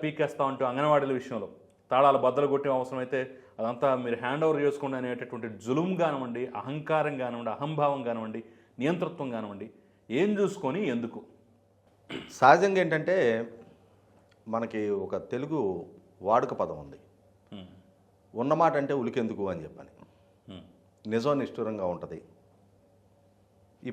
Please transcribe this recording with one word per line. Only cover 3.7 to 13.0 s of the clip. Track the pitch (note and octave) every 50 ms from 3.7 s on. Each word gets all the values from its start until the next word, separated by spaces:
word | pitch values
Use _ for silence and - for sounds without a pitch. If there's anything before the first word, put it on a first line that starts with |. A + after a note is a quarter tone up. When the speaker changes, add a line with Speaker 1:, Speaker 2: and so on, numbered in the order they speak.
| B2 A#2+ D3 C3+ C3
Speaker 1:
మీరు | B2 B2 A#2+ A#2 A#2 A#2+
హ్యాండ్ | B2 C3+ D3+ D#3+
ఓవర్ | D#3+ D#3 C#3+ D3
చేసుకోండి | C#3+ C#3 - C#3+ C3+ C3
అనేటటువంటి | B2+ B2+ B2 B2 B2 B2+ - - A#2 A2+ A2+ G#2+ G2 G2
జులుం | A2+ C3+ D3+ E3+ F#3+ F#3
కానివ్వండి, | E3+ E3 D#3 D3 C3+ C3 A#2+ A#2 A#2+ B2+ B2 - G#2
అహంకారం | G#2 C3 C#3+ D3+ D3+ D#3 D#3 D#3 D3 D3+ C#3+ C3
కానివ్వండి, | B2+ A#2+ A#2+ A#2 A#2 A2+
అహంభావం | G#2+ - C#3+ D3+ D#3 D3 D3 C#3+ C#3+ C3+ B2
కానివ్వండి, | A#2 A#2 A2+ A2 A2 A2 A2+ A2+ - - - - _ _ -
నియంతృత్వం | B2 D#3 F3+ E3+ F3 D#3 - - C#3+ B2+
కానివ్వండి, | A#2 A2 G#2+ G2+ G2+ G2 G#2+ A2+ - - _ _ _ _ _ -
ఏం | A2 C#3 F#3+ G#3 G#3+ G3
చూసుకొని | G3+ F3+ - - - C3 C#3 G3 G#3+ D3+ A#2+
ఎందుకు? | A#2+ A#2 A2+ - A2+ - - - - _ _ _ _ _ _ _ _ _ _ _ _ _ - - - - - - -
Speaker 2:
సహజంగా | B2+ C3+ D3+ F3 F#3+ G3+ F#3+ F#3
ఏంటంటే | F3+ E3 D#3+ D#3